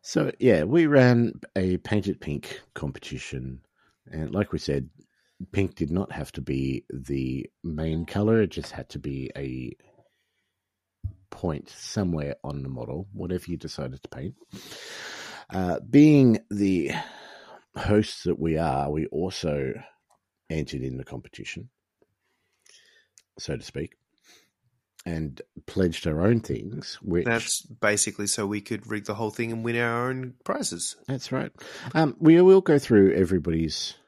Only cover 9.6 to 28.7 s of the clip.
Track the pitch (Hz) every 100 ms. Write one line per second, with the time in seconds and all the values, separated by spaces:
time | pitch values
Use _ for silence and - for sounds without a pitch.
9.6 | 60 - _ _ _ _ _ _ _ _
10.6 | _ _ _ _ - - _ - 92 76
11.6 | - - - - 92 85 71 - - 139
12.6 | 135 127 117 71 98 101 87 90 - 82
13.6 | 80 - 67 65 - - 190 131 _ -
14.6 | - - - - - - - - - 95
15.6 | 90 82 - 139 151 147 131 110 - 104
16.6 | 101 90 69 - - - - - - -
17.6 | _ - - 107 107 - 90 - 80 78
18.6 | 80 67 71 76 78 76 92 - 85 73
19.6 | 65 53 - _ _ _ _ _ _ 80
20.6 | 69 71 65 64 65 65 - - - -
21.6 | 120 _ _ _ _ _ _ _ _ _
22.6 | _ - _ _ _ _ _ - - 69
23.6 | - 69 73 _ _ _ _ _ _ _
24.6 | _ _ _ _ - 82 78 65 - -
25.6 | - - 92 82 87 76 95 117 - 64
26.6 | 62 127 - - - 87 - 117 113 -
27.6 | - 110 107 104 - 98 101 - 101 104
28.6 | 101